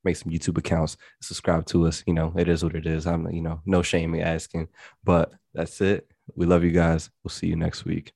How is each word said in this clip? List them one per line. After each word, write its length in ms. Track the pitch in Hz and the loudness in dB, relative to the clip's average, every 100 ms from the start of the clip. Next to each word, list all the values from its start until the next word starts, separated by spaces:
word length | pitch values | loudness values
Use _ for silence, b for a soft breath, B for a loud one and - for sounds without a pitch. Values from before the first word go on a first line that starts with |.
make 120 | 98 82 | -2 -2
some 160 | 85 | -4
YouTube 260 | 82 - 82 | -4 -2 -2
accounts, 380 | - 82 78 - B B | 0 0 0 -6 B B
subscribe 460 | - - - 82 82 | -14 -6 0 0 2
to 200 | 87 82 | 2 2
us. 160 | 78 - | 0 -2
You 60 | |
know, 180 | 82 80 87 | 0 0 0
it 100 | 85 | 2
is 160 | 82 | 2
what 120 | 82 78 | 0 -2
it 100 | 82 | -4
is. 200 | 80 85 | -2 -2
I'm, 220 | 85 82 | -2 -4
you 100 | 85 | -4
know, 180 | 82 80 92 | -6 -6 0
no 160 | 90 | 0
shame 320 | 87 87 82 82 | 2 0 0 -2
in 60 | |
asking, 460 | 82 80 - 85 80 B B B | -2 -4 -4 -8 -8 B B B
but 300 | - 87 78 - _ | 2 2 2 -4 _
that's 280 | - 87 - | -6 -6 0
it. 280 | 98 104 - _ - - | 0 0 -4 _ -16 -2
We 100 | 87 | 4
love 180 | 87 | 4
you 80 | 87 | 6
guys. 380 | 85 82 82 - _ | 4 4 2 -2 _
We'll 80 | - | -12
see 160 | - 87 | -6 -2
you 80 | 82 | 0
next 300 | - - 87 | -2 -4 -6
week. 280 | 85 - | -6 -6